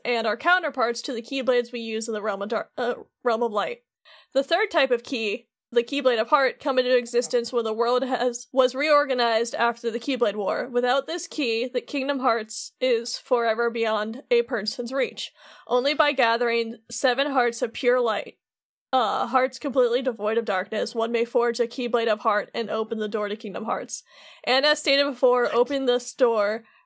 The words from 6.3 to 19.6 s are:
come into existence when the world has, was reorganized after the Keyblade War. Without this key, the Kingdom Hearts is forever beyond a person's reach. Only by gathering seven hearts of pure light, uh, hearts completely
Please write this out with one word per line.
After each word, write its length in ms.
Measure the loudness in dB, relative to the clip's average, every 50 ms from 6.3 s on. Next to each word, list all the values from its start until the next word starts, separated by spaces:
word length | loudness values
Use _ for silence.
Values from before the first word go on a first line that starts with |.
| 4 4 4 2 -2 -2
come 180 | -4 0 0 2
into 160 | 2 4 2
existence 560 | 2 2 2 -2 -2 -2 0 0 -2 -2 0
when 140 | -2 -2 -2
the 80 | -2 0
world 300 | 0 0 2 2 0 0
has, 420 | 0 -2 0 0 -2 -2 -4 -12 _ 2
was 200 | 2 2 4 2
reorganized 800 | 0 2 4 4 4 4 2 0 0 2 2 2 2 0 -2 -2
after 360 | 0 0 0 0 -2 -6 -6
the 80 | -6 -4
Keyblade 380 | -4 -2 0 2 2 0 0 -2
War. 320 | -2 -2 -2 -2 -4 -2
Without 360 | -2 -2 0 2 2 0 0 -2
this 200 | -6 -8 -8 -8
key, 400 | -6 -4 -2 -2 0 -2 -2 -2
the 140 | -4 -6
Kingdom 380 | -6 -4 -4 -4 -2 -2 -2 0
Hearts 520 | 0 0 0 0 -2 -8 -10 -12 -12 -12 _ -4
is 380 | 0 0 0 0 0 -4 -10 -10
forever 520 | -2 0 0 2 2 0 0 0 -2 -2
beyond 540 | 0 -2 -2 0 0 -2 -2 -4 -8 -10 -2 0
a 120 | 2 2 2
person's 500 | 0 -2 -4 -4 -6 -6 -6 -8 -4 -2
reach. 400 | -2 -2 -2 -4 -10 -14 -14 _ _ -20 -20 -20 -18 -6 0
Only 260 | 0 2 2 2 2
by 200 | 2 2 2 4
gathering 640 | 2 2 2 4 2 0 0 0 0 -2 -4 -6 -14 _ -12
seven 400 | -8 0 2 2 2 2 0 0
hearts 320 | 2 2 2 2 0 -2
of 120 | -6 -6 -4
pure 260 | 0 2 2 2 4
light, 380 | 2 0 0 -2 -4 -8 -14 _ _ _ _ _ _ _ _ _ _ -2 0
uh, 340 | 2 2 2 0 0 -2 2
hearts 320 | 2 2 2 2 -2
completely 420 | -4